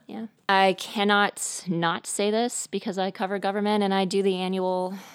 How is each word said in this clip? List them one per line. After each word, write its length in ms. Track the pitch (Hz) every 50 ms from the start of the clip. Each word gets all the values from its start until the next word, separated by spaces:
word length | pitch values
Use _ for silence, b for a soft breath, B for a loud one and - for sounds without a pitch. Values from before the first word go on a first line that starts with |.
| _
yeah. 200 | - 208 220 226 - _ _ _ -
I 260 | 196 190 196 190 190 -
cannot 840 | - - - 214 202 208 208 202 202 185 - - - - - - -
not 400 | 180 170 170 170 165 175 - -
say 240 | - - - 202 208
this 380 | 214 226 240 240 - - - -
because 280 | - 196 - 214 175
I 140 | 190 185 196
cover 300 | 185 - 202 185 202 190
government 420 | 196 196 196 208 202 208 214 208
and 100 | 202 190
I 120 | 190 196 196
do 180 | 180 190 196
the 140 | 196 196 185
annual, 580 | 185 185 185 190 185 185 185 185 185 185 185 196 190 B B